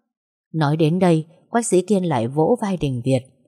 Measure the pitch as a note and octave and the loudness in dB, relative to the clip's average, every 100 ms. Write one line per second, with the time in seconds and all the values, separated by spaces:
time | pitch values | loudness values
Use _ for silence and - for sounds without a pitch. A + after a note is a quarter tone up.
0 | _ _ _ _ _ D#3+ C#3+ D#3 D#3 F3+ | _ _ _ _ _ -4 -2 2 0 2
1 | F3+ D#3+ D#3 _ _ A#3 A3+ F#3 F3+ G3 | 2 2 -2 _ _ -4 0 0 2 0
2 | F3 B2+ A#2 C#3+ E3 A#3+ G3+ F#3 C#3+ B2 | 0 -2 -2 0 0 0 -2 -4 -4 -4
3 | B2+ B2+ - _ | -2 -2 -4 _